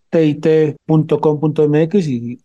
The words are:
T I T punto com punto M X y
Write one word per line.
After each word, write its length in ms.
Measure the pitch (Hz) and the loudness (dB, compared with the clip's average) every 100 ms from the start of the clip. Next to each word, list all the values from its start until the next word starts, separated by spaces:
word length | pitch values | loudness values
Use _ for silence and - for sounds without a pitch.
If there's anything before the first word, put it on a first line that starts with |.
| _ | _
T 140 | 170 | 0
I 100 | 156 | 0
T 420 | 147 160 156 156 151 - | 0 0 2 0 -4 -2
punto 340 | 156 156 151 | 0 0 0
com 200 | 160 151 | 0 -2
punto 240 | 156 156 | -2 0
M 180 | 151 147 | 0 2
X 240 | 160 202 156 | 0 0 -2
y 300 | 123 120 123 | -4 -8 -12